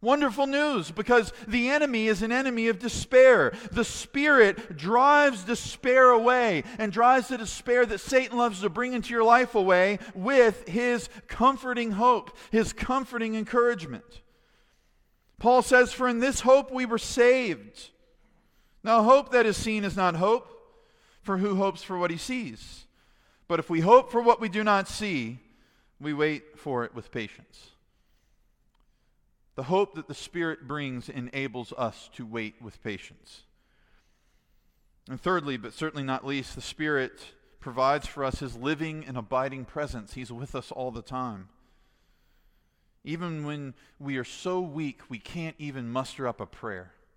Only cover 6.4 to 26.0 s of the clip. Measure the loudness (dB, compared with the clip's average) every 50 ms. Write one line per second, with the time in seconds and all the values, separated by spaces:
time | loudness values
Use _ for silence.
6.4 | 2 2 0 0 -4 -6 -6 -6 -6 -4 0 4 4 6 6 4 2 0 -6 -6
7.4 | -6 -8 -10 -10 -2 0 2 2 2 2 0 -8 -6 0 2 2 2 2 -2 0
8.4 | 0 0 0 -2 -4 -4 -2 -2 -4 -4 -4 -6 -6 -4 0 2 6 6 6 6
9.4 | 4 2 0 0 2 4 4 4 4 2 0 -4 -8 -12 -12 -8 -4 2 6 6
10.4 | 6 6 4 0 -10 -6 -4 -2 0 0 -2 -2 -4 -8 -16 -20 -18 -16 -4 2
11.4 | 2 2 2 0 -6 -6 -4 -4 -4 -4 -2 2 4 4 4 2 0 -8 -18 -20
12.4 | -16 -2 0 0 0 0 -2 -8 -6 -2 -2 -2 -2 -4 -6 -6 -6 -4 -4 -6
13.4 | -6 -2 0 2 2 2 0 -2 -6 -12 -12 -14 -16 _ -20 -20 _ _ _ _
14.4 | _ _ _ _ _ _ _ _ _ _ _ _ _ _ _ _ _ _ _ _
15.4 | 2 4 4 4 4 6 6 6 6 4 0 -4 -2 -2 0 0 -2 -2 -2 -2
16.4 | 4 6 6 6 4 0 -6 -6 -4 -4 -4 -4 -6 -6 0 2 4 4 4 4
17.4 | 2 -2 -6 -8 -10 -20 -20 -20 -20 -20 _ _ _ _ _ _ _ _ _ _
18.4 | _ _ _ _ _ _ _ _ _ 2 2 4 6 6 6 6 6 4 2 4
19.4 | 4 4 2 -2 -2 -4 -4 -2 -4 -4 -2 0 0 0 0 2 2 2 2 0
20.4 | -2 -8 -20 -20 _ _ _ _ _ _ _ _ _ _ _ _ _ -4 -2 -2
21.4 | 0 0 0 0 0 -2 -2 -6 -10 -10 -6 -4 -4 -4 -4 -6 -8 -8 -8 -8
22.4 | -8 -10 -14 -16 -18 -20 -20 -20 -20 _ _ _ _ _ _ _ _ _ _ _
23.4 | _ _ -4 -4 -2 -2 -2 0 6 8 8 8 8 6 -4 -2 2 2 2 2
24.4 | 0 -4 -4 -2 0 2 2 2 0 -4 -8 -8 -6 -4 -4 -4 -6 -6 -10 -14
25.4 | _ _ _ _ _ _ _ _ _ _ _ _